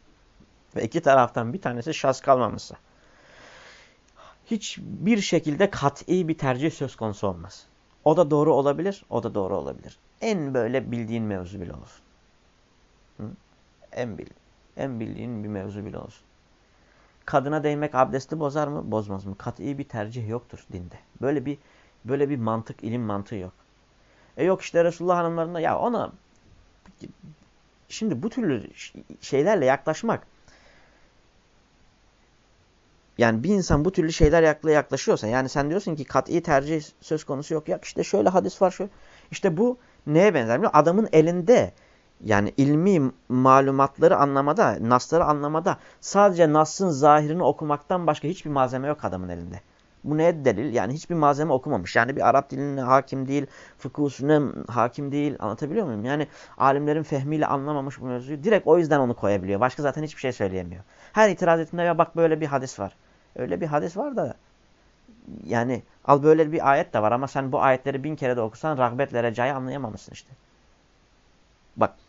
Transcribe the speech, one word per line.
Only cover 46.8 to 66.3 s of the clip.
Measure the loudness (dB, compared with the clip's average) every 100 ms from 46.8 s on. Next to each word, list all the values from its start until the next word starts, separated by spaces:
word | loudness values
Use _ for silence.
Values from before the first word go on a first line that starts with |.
| -2
zahirini | 4 6 6 4 0
okumaktan | 0 0 -2 -4 -2 -2 0
başka | -2 -4
hiçbir | -6 -4
malzeme | -2 0 -2 -4
yok | -4
adamın | -4 -6 -8
elinde. | -10 -12 -14 -18 _ _ _
Bu | -4 2
neye | 2 4
delil? | 2 2 0
Yani | -2 -2
hiçbir | -4 -6
malzeme | 2 2 2 2
okumamış. | 0 0 -4 0 0
Yani | 0 2
bir | 4
Arap | 4 2
diline | -6 -6 -4
hakim | 2 2 2 -6 -4
değil, | -4 -4 -10 -20 -16
fıkıh | -10 -4
usulüne | -4 -2 2 2 2 -6 -6
hakim | 0 0 -2 -6
değil. | -2 -2 -2
Anlatabiliyor | -6 -6 -4 -4 -4
muyum? | -4
Yani | -4 -2 -4 -10 -12 0
alimlerin | 2 2 0 -2
fehmiyle | -2 -4 -2 -2 0
anlamamış | -2 -2 -6 -6 -8
bu |
mevzuyu. | -8 -8 -8 -4
Direkt | 2 2 6
o | 4
yüzden | 6 2
onu | 2
koyabiliyor. | 0 0 0 0 0
Başka | 0 0
zaten | -4 -4
hiçbir | -8 -6
şey | -6
söyleyemiyor. | -4 -4 -4 -8 -12 -20 _ -4
Her | 4 4
itiraz | 4 2 2
ettiğinde | 0 -2
ya | 0 2
bak | 0 2
böyle | 2 2
bir | 0
hadis | -2 -4 -8
var. | -10 -10 _ _ _ -8
Öyle | -6 -4
bir | -2
hadis | -2 -2 -6
var | -6 -4
da | -6 -8 _ _ _ _ _ _ _ -20 -20 -14
yani | -4 -2 -2 -4 -10 _
al | 2 4
böyle | 6